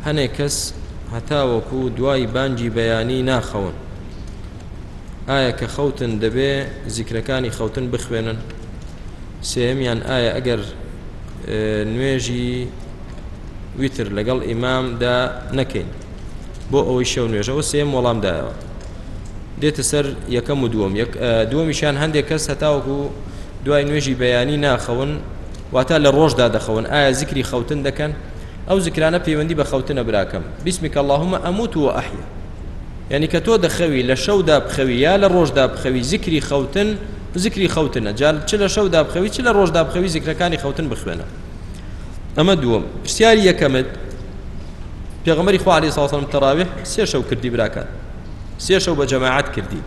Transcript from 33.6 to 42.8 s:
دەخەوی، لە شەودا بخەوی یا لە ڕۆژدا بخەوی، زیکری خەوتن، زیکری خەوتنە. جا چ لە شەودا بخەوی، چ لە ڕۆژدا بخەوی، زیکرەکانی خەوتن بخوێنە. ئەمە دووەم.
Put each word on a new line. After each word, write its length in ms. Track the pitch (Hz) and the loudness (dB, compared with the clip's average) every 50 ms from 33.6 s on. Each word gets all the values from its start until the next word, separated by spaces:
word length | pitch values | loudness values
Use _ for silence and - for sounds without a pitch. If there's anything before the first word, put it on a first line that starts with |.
| 175 | 4
دەخەوی، 380 | 160 - - 175 165 143 127 123 123 | 2 2 2 2 2 2 2 4 2
لە 60 | 131 127 - | 2 2 2
شەودا 320 | - 208 196 175 156 151 139 - | 2 4 4 6 6 6 4 4
بخەوی 320 | - - 143 135 131 120 120 135 | 2 0 0 2 2 4 4 4
یا 80 | 160 190 202 | 6 6 6
لە 60 | 196 196 180 | 6 6 6
ڕۆژدا 300 | 180 165 139 120 135 131 127 127 | 6 4 4 4 4 4 4 2
بخەوی، 300 | - - 135 131 123 120 131 | -2 -2 0 0 0 0 0
زیکری 300 | 180 214 - 180 160 147 | 0 0 0 0 0 0
خەوتن، 480 | - - 143 143 135 - - 196 208 214 208 202 - - - - - - - | 0 2 0 0 0 0 0 0 2 2 0 -2 -6 -8 -10 -10 -10 -6 -2
زیکری 340 | 180 185 226 180 196 190 165 | 0 0 0 2 2 0 2
خەوتنە. 420 | - 160 156 135 - 131 110 101 104 110 | 2 2 0 2 0 0 -2 -2 0 4
جا 100 | 139 151 156 151 147 | 4 4 4 2 0
چ 80 | - - | -2 0
لە 120 | 208 202 190 - | 2 2 2 2
شەودا 260 | 214 208 185 165 160 151 | 2 2 4 4 4 4
بخەوی، 220 | - - 170 185 214 | 4 2 0 0 0
چ 80 | - - 254 | -2 0 2
لە 40 | 240 220 | 4 6
ڕۆژدا 240 | 202 196 170 156 170 160 | 6 4 6 4 2 2
بخەوی، 220 | 147 - 180 185 190 156 | 2 0 0 0 0 0
زیکرەکانی 420 | 160 131 156 156 - 180 175 165 - - | -2 -2 -2 -2 0 0 0 0 0 -2
خەوتن 240 | 143 139 - 160 139 | -2 -2 -2 -2 -4
بخوێنە. 340 | 113 - - 98 82 82 85 - - - - - - - - - - - - - - - - - - - - - - | -4 -4 -4 -4 -6 -6 -6 -8 -10 -12 -12 -12 -12 -12 -12 -10 -12 -10 -10 -10 -10 -10 -10 -10 -10 -10 -10 -4 2
ئەمە 180 | 147 156 190 196 160 | 4 6 6 6 4
دووەم. 220 | 131 120 113 101 | 4 2 2 2